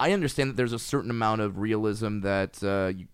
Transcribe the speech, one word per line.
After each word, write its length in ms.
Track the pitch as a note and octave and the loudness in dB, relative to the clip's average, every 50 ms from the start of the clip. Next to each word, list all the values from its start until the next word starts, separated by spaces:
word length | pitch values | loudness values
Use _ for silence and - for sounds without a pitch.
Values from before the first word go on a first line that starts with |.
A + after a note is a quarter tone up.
I 120 | C3 E3+ G3+ | 2 2 2
understand 380 | G3 D#3+ C3 - D3 C3+ C3+ | 2 0 0 0 0 0 0
that 60 | A#2 | 0
there's 160 | A2+ B2 A#2 A#2 | 0 0 0 -2
a 60 | A2+ | -4
certain 320 | - - C#3+ C#3+ F2 A#2 | -4 -2 -2 -2 0 -2
amount 300 | A#2 A2+ A2+ A2 A2 A2 | -2 0 2 2 2 2
of 180 | G#2+ G#2 F#2 F#2+ | 0 -2 -2 -2
realism 640 | G#2 A2 A2 G#2+ A2 G#2+ G#2 G#2+ A2+ G#2+ G#2 G#2 | 0 0 0 2 2 0 0 0 -2 -2 -2 -2
that, 420 | G2 G2 G2 G2 F#2+ F#2+ - - G2+ | 0 0 2 2 0 -2 -4 -4 -2
uh, 300 | G2 G2 G2 F#2+ F#2+ F#2+ | 0 0 2 0 0 -2
you, 100 | F#2 - - | -4 -10 -14